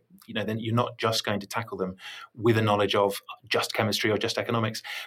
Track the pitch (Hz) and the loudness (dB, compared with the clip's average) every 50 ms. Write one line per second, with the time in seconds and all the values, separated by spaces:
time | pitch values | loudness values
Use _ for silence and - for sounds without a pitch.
0 | _ _ - - - - 110 110 101 107 110 113 113 113 113 123 120 - 123 - | _ _ -20 -20 -16 -8 -6 -4 -2 -2 -4 -4 -2 0 0 0 0 -2 -4 -2
1 | 113 113 110 - - 113 104 101 101 - - 117 117 - 101 98 92 92 95 - | 0 0 0 0 0 -2 -2 -2 -4 -4 -6 -6 -6 -6 -4 -4 -4 -4 -4 -10
2 | - - - - - - - 123 104 120 110 110 110 107 104 104 101 98 110 104 | -14 -16 -16 -16 -18 -18 -10 0 4 4 4 6 4 4 4 4 4 2 4 4
3 | 101 101 98 - - - - _ - - - - - - - - 110 104 101 - | 4 2 2 -2 -10 -14 -16 _ -6 -2 -2 0 0 0 0 0 2 2 2 0
4 | - 110 107 101 - 113 - 107 - - 117 117 107 110 113 - - - - - | 2 2 2 2 0 -2 -2 -2 -2 0 0 0 0 0 -2 -6 -10 -10 -12 -12
5 | - | -10